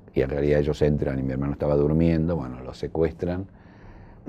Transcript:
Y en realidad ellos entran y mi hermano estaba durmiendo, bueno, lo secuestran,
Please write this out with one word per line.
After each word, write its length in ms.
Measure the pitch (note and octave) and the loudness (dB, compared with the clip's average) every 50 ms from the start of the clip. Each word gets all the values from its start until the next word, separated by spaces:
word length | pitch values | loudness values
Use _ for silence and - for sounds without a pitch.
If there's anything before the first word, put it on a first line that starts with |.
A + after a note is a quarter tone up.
| - - - | -16 -6 -2
Y 80 | - | 0
en 80 | C2 C2+ | 0 0
realidad 300 | C#2+ C#2+ C#2+ D2 D2 D2 | 0 0 2 4 4 4
ellos 220 | C#2+ C#2+ D2 - | 2 2 0 2
entran 380 | D#2 D2 D2 D2 D2 D2 C2+ C2+ | 2 2 2 2 0 -2 -2 -2
y 40 | C2 | -2
mi 80 | C2 | -4
hermano 220 | C2 C2 C#2 C#2+ C#2 | -2 -2 -2 -4 -2
estaba 220 | - D2+ D2 D2 | -2 0 2 2
durmiendo, 600 | D2 C#2+ D2 D#2 D#2+ E2 E2+ E2 D#2+ D#2 E2 F2 | 2 4 4 4 4 4 4 4 2 2 0 -2
bueno, 240 | D#2+ C2 B1+ B1 B1 | -4 -4 -8 -10 -12
lo 120 | B1+ B1+ - | -12 -14 -12
secuestran, 720 | - - D2 - D#2+ D#2+ E2 - - F2+ F2 F2+ F#2 G2 G2 - - - - - - - - - - - - - - - | -8 -8 -6 -2 0 0 0 0 -2 -6 -4 -4 -4 -6 -10 -14 -20 -20 -20 -20 -20 -20 -20 -20 -20 -20 -20 -20 -12 -4